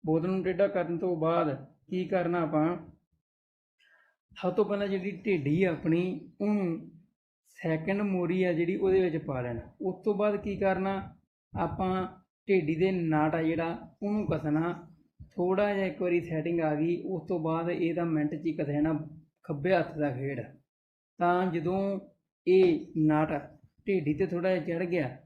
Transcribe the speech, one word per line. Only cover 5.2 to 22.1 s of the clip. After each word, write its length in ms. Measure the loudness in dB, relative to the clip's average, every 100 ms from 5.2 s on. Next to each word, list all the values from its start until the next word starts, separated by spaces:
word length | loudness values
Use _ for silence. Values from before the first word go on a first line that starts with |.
| 0 0 2 2
ਆ 80 | 2
ਆਪਣੀ, 600 | 0 0 2 0 -4 -10 _
ਉਹਨੂੰ 500 | 0 0 0 -4 -10 -20 _ _ _ _ _
ਸੈਕਿੰਡ 520 | -8 -2 -2 0 -2
ਮੋਰੀ 420 | 0 0 0 2
ਆ 100 | 2
ਜਿਹੜੀ, 220 | 2 0 0
ਉਹਦੇ 340 | 2 4 2
ਵਿੱਚ 80 | -2
ਪਾ 240 | -4 -4
ਲੈਣਾ। 200 | -4 -6 -10 -6
ਉਸ 140 | -6 -2 -2
ਤੋਂ 100 | 0
ਬਾਅਦ 260 | 0 0
ਕੀ 160 | -4 0
ਕਰਨਾ 580 | 0 0 -2 -4 -8 -16 _ _ _ -4
ਆਪਾਂ, 480 | -4 -2 0 0 -2 -10 _ _ 2
ਢੇਡੀ 260 | 2 2 2
ਦੇ 160 | 2
ਨਟ 440 | 2 2 2 2 2
ਆ 60 |
ਜਿਹੜਾ, 540 | 0 0 -2 -4 -12 _
ਉਹਨੂੰ 240 | -4 -2 0
ਕੱਸਣਾ। 640 | -2 0 0 0 -4 -12 -20 _ _ -16 -2
ਥੋੜ੍ਹਾ 380 | 0 2 2
ਜਿਹਾ 120 | 0 -2
ਇੱਕ 160 | -2
ਵਾਰੀ 200 | 0 0
ਸੈਟਿੰਗ 380 | 0 -4 -2 0
ਆ 160 | 0 2
ਗਈ, 280 | 0 0 -4
ਉਸ 220 | -6 -4
ਤੋਂ 120 | -2
ਬਾਅਦ 300 | 0 -2 -2
ਇਹ 260 | -2 -2 0
ਤਾਂ 100 | 0
ਮਿੰਟ 300 | 0 0 -2
'ਚ 100 | -4
ਹੀ 80 |
ਕੱਸ 140 | -2 -2
ਜਾਣਾ। 400 | 0 2 0 -4 -14 -20 _
ਖੱਬੇ 320 | -8 -4 2 2
ਹੱਥ 220 | 2 -2
ਦਾ 140 | -2
ਖੇਡ। 300 | -2 -6 -6 -10 -16 _ _ _ _ _ _
ਤਾਂ 300 | 2 2 2
ਜਦੋਂ 520 | 0 -2 -2 -2 -4 -8